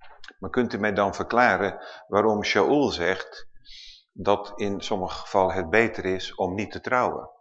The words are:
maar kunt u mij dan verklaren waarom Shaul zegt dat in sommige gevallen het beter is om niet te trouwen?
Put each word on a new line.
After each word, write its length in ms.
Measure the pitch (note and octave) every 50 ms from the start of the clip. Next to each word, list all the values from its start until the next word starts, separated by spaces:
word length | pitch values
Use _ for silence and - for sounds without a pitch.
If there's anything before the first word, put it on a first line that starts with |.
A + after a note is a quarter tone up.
| - - - - - - - -
maar 100 | - F#2
kunt 240 | - B2+ A#2+ A2+ -
u 40 | G2+
mij 160 | G2+ G#2+ G2+
dan 220 | G2 G2+ G2 -
verklaren 640 | - F#2 - - A#2 B2 A#2 G2 F2+ G2 F#2+ - - - - - - - -
waarom 360 | G2 G2+ G#2 A2 G#2+ G#2 G#2
Shaul 460 | - - G#2+ F#2+ - C3+ D3 C#3+ A2
zegt 580 | E2+ E2 E2+ E2+ F#2+ - - - - - - - - - - - - - - - - - _ _
dat 420 | _ - F#2+ G2+ G2+ - - - -
in 260 | - G#2+ G2+ G2+ F#2
sommige 380 | - - G#2+ F#2+ F#2 F2 - -
gevallen 360 | - - - G2+ F#2+ F#2 E2+
het 140 | F#2+ F2 D#2+
beter 360 | F2+ A2 A#2 A2 A2 - F#2+
is 300 | F#2+ F#2 F#2+ - - -
om 200 | - G2+ F2+ F#2
niet 160 | G2+ G#2 G2
te 100 | - F#2
trouwen? 480 | - - B2 B2+ A#2+ F#2+ D2+ - - - - _